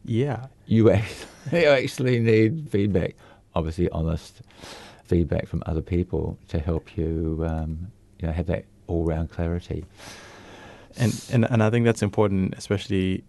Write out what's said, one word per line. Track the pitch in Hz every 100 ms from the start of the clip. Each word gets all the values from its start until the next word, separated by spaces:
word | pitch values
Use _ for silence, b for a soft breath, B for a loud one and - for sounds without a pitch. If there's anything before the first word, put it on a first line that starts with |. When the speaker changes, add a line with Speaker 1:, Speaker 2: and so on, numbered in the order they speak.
Speaker 1:
Yeah. | - 113 143 117 131 _ -
Speaker 2:
you | 113 107
act-, | 92 110 - - -
<laughs> | -
you | 170 151
actually | 135 131 - 127 123
need | 113 110 110 160 151
feedback, | 104 104 95 - - b b b
obviously | 85 80 80 87
honest | 82 80 80 - - - B B B B B
feedback | - 87 80 80 -
from | 82 -
other | 80
people | - 87 90 78 78 82 -
to | 85
help | 80 80 - -
you, | 80 80 82 80 82
um, | 80 80 80 90 - _ -
you | 82
know, |
have | 80 87
that | 85 - - -
all-round | 85 82 80 82
clarity. | - 85 87 - 80 80 B B B B B B B B B B -
Speaker 1:
And, | 117 - -
and, | 123
and | 113 120
I | 110
think | 120
that's | 117 113
important, | 101 - 104 98 92 -
especially | - 101 - 101 92 95